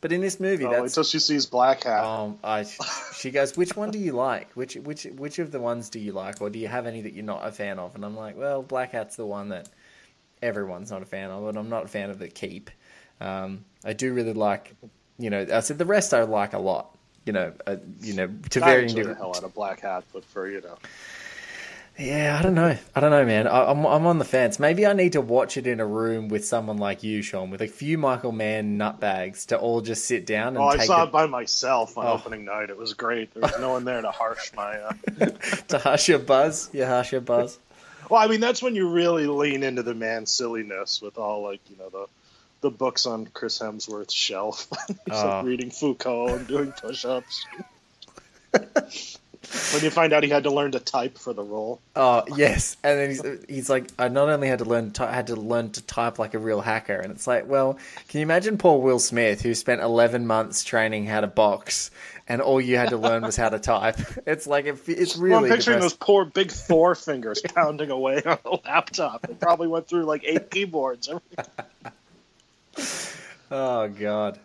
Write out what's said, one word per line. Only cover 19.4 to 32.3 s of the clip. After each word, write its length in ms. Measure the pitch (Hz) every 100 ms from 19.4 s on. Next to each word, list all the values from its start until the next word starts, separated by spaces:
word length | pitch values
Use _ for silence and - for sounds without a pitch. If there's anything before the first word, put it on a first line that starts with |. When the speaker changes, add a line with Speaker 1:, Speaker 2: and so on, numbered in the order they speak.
| 92
Speaker 2:
of 80 |
Black 260 | 98 98 95
Hat, 240 | 101 90 -
but 140 | 95 -
for, 200 | 101 95
you 140 | 98
know. 180 | 90 85 - - - - - - - - - - - -
Speaker 1:
Yeah, 380 | 135 147 147 147
I 40 |
don't 100 | 185 175
know. 200 | 170 127 -
I 60 | -
don't 120 | 147
know, 120 | 147
man. 240 | 127 107 110
I, 220 | 123 120
I'm, 140 | 143 151
I'm 200 | 151 170
on 120 | 170
the 60 | 135
fence. 340 | 131 120 104
Maybe 260 | 147 170 208
I 60 |
need 220 | 202 180
to 80 | 151
watch 340 | 117 120 117 -
it 100 | 123
in 140 | 117
a 60 | 110
room 420 | 107 113 113 110
with 160 | 104
someone 360 | 104 117 110 107
like 220 | 101 95
you, 200 | 107 107
Sean, 280 | 101 98 92
with 120 | 95
a 60 | 110
few 300 | - 143 160
Michael 360 | 143 127 123
Mann 440 | 113 107 110 107 104
nutbags 680 | 104 - 104 95 92 98 -
to 100 | 117
all 220 | 117 117
just 240 | 110 110
sit 220 | - 117 90
down 240 | 107 117
and 80 | 131
Speaker 2:
Oh, 100 | 139
I 80 | 143
Speaker 1:
take 120 | 117
Speaker 2:
saw 160 | 175
Speaker 1:
it. 40 | 165
Speaker 2:
it 40 |
by 120 | 156 156
myself 680 | 127 117 - 127 131 113 -
on 80 | 117
Speaker 1:
Oh. 60 | 107
Speaker 2:
opening 280 | 113